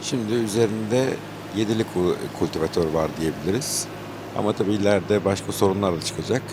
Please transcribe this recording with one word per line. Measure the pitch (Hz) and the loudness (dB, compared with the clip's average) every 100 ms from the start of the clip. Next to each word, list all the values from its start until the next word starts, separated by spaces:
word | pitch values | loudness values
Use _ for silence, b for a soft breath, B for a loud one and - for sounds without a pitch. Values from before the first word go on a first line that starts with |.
| 156 | -4
Şimdi | 139 107 | -4 0
üzerinde | 120 113 104 113 110 107 120 131 - - - - 98 | 0 0 2 2 2 0 2 2 -2 -8 -12 -6 -2
yedili | 107 110 | 0 2
ku-, | 110 92 90 - - - | 0 0 0 0 -4 -2
kultivatör | 82 82 80 - 82 | -2 0 -2 2 2
var | 78 78 73 | 2 0 0
diyebiliriz. | 80 73 76 107 151 - - - - - - - | -2 -2 -2 -2 -2 -4 -6 -10 -12 -12 -10 -2
Ama | 104 | 0
tabii | 107 98 | 0 2
ileride | 104 101 101 85 104 90 | 2 4 4 4 2 4
başka | 98 - | 0 -2
sorunlar | - 101 95 101 82 | 2 4 4 2 0
da | |
çıkacak. | - - - 117 - | -4 -6 -2 -2 -2